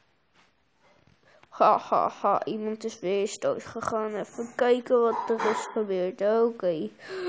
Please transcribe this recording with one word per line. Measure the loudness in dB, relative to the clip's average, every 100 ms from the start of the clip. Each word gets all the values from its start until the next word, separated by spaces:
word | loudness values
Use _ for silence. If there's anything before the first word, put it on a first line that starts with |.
| _ _ _ _ _ _ _ _ _ _ _ _ _ -20 -8
ha, | 4 6 6
ha, | 2 0 0
ha, | 0 0 0
iemand | 0 -4 -6 -6
is | -8 -6
weer | -2 -2 -2
stoot | -2 -2 -2
gegaan. | -6 -8 -4 -4 -4
Even | -6 -10 -10 -8 0
kijken | 4 4 4 4
wat | 4 0 -2
er | 0 0
is | -2 -4
gebeurd. | -4 -2 -2 -2 0
Oké. | 2 4 2 2 -2 -2 -4 -10 -14 -6